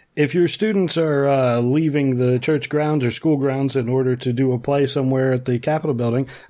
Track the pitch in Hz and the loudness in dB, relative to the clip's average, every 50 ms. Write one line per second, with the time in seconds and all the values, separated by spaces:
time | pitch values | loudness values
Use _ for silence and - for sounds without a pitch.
0 | _ _ _ 151 147 143 127 175 175 160 - - 208 220 208 196 185 160 - 165 | _ _ _ 0 0 2 2 2 2 2 0 0 -2 0 2 0 0 0 0 -2
1 | 160 156 147 139 139 139 139 135 127 123 117 120 120 123 139 156 160 156 139 147 | 0 0 0 0 2 2 2 2 2 2 2 2 2 2 2 2 0 0 0 0
2 | 139 135 127 123 127 123 127 123 123 156 156 143 - - - 147 151 151 151 147 | 0 0 0 2 2 2 2 0 2 0 0 0 -2 -2 -2 -2 0 0 0 0
3 | 127 120 117 - - 160 151 139 135 139 135 135 139 135 - 135 120 117 127 131 | 0 -2 -4 -2 0 0 0 2 0 -2 0 0 -2 -2 -2 -2 -2 0 0 0
4 | 131 131 127 123 - 127 120 123 135 131 123 120 - - 143 143 139 127 - 147 | 0 0 -2 -2 -2 -4 0 0 0 0 0 -2 -2 -2 0 0 0 0 0 -2
5 | 131 131 135 131 131 131 127 127 127 131 123 117 - 151 151 156 156 156 131 117 | 0 0 0 0 2 0 0 0 -2 -2 -4 -2 -2 -2 -2 -2 -2 -2 -2 -2
6 | 120 117 117 131 135 - - - - | -2 0 0 -2 -4 -6 -10 -20 -8